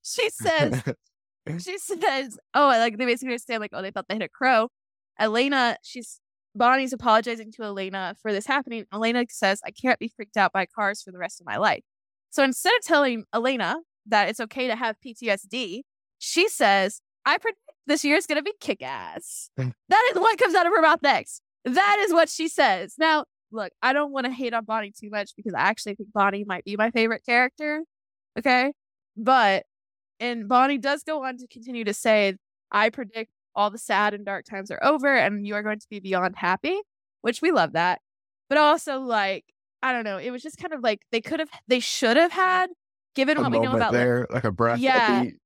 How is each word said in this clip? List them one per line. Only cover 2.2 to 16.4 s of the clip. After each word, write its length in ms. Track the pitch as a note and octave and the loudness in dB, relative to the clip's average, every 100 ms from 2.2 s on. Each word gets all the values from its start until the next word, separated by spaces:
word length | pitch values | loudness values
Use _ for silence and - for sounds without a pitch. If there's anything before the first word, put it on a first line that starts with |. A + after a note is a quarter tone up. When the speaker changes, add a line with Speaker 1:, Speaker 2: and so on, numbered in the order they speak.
| C4 - _ | -6 -14 _
Speaker 1:
oh, 140 | - C#4+ | 2 4
like, 300 | A#3 A#3 G#3 | 4 2 0
they 80 | B3 | -2
basically 240 | A#3+ C4 | -2 -2
understand, 300 | A#3 - A#3 | -8 -6 -6
like, 120 | G#3 | -6
oh, 80 | - | -8
they 100 | F#3+ | -8
thought 140 | G3 - | -10 -8
they 80 | G#3+ | -6
hit 80 | |
a 60 | F3+ | -6
crow. 400 | _ C4 A#3 A#3 _ _ _ _ - | _ 2 2 2 _ _ _ _ -2
Elena, 580 | G#3+ A3 C#4 C#4 A#3+ - | 0 2 2 2 2 -2
she's, 360 | - B3 A3+ - _ _ _ G#3 | -10 -16 -18 -20 _ _ _ 2
Bonnie's 380 | A#3+ C4 C4 | 4 4 2
apologizing 580 | B3 B3 A3 A#3 A#3 A3 | -2 4 4 4 -8 -10
to 100 | A3 | -12
Elena 520 | G#3+ G3 F#3+ G3 F#3 G3+ | -10 -6 -6 -6 -8 -8
for 100 | A3 | -4
this 140 | G3+ G#3+ | -4 0
happening. 400 | C#4 C4 A#3 - | -2 -2 -10 -10
Elena 320 | G3+ A3+ A#3+ A#3+ | -2 0 0 -2
says, 300 | - G3 G3+ - | -2 0 0 -6
"I 60 | |
can't 280 | - B3+ A#3+ | -6 -2 0
be 80 | A3+ _ | -2 _
freaked 220 | G#3 A3 | -8 0
out 160 | F#3+ | 2
by 120 | G3 F3+ | 2 -4
cars 360 | - G3+ G#3 | -2 -4 -4
for 80 | - | -14
the 60 | F3+ | -12
rest 240 | F3 - | -12 -12
of 40 | F3 | -8
my 120 | G#2+ | -2
life." 260 | G3+ - _ _ _ _ _ | 0 0 _ _ _ _ _
So 140 | - | 0
instead 300 | C4+ B3 F4+ A#4 | 0 2 2 0
of 40 | - | 2
telling 400 | D#4+ C#4 A#3 G3+ | 2 2 -2 -4
Elena 440 | A3+ A#3+ C4 F3+ C#4+ E4 _ - | -2 -2 -2 -2 -4 -8 _ 0
that 220 | G#3+ F#3+ | 2 2
it's 100 | A3 | -2
okay 280 | A3 C4 B3+ | -8 -6 -4
to 80 | A3+ | -2
have 220 | A#3+ G#3+ | -4 -6
P 120 | C4+ | -14
T 160 | A3+ A#3 | -10 -4
S 140 | G3 | -4
D, 400 | G3+ B3+ A3 G3+ - _ _ _ | -4 -8 -8 -10 -14 _ _ _
she 300 | - D#4+ | -4 0